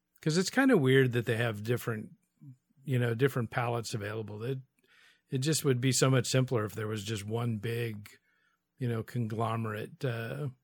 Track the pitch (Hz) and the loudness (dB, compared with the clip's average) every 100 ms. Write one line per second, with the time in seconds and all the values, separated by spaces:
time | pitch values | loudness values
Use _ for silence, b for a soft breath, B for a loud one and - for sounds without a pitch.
0 | _ _ 160 165 185 254 269 208 131 135 | _ _ 0 0 0 2 4 6 6 6
1 | 127 120 120 113 120 104 107 120 - 110 | 6 2 0 0 0 -2 -2 -2 -2 -6
2 | 107 - _ _ 143 127 _ _ - 127 | -8 -18 _ _ -20 -20 _ _ -2 0
3 | 120 113 139 131 110 131 120 117 107 113 | 0 2 2 0 -2 -2 -2 -4 -4 -6
4 | 101 110 101 104 120 135 - _ b b | -6 -8 -8 -8 -6 -6 -10 _ b b
5 | b b b 135 147 151 143 123 135 127 | b b b -2 0 2 2 2 2 4
6 | 135 131 - 131 127 120 104 113 107 110 | 6 4 4 2 2 0 -2 -4 -4 -4
7 | 98 107 101 117 120 110 113 117 117 104 | -4 -6 -4 -2 -2 -2 -4 -4 -6 -8
8 | 104 - _ _ _ _ _ - 123 113 | -14 -20 _ _ _ _ _ -6 -4 -4
9 | - 123 110 110 113 113 110 107 - - | -4 -4 -4 -2 -2 -2 -4 -6 -10 -6
10 | 131 117 113 135 143 - | -6 -4 -6 -6 -8 -10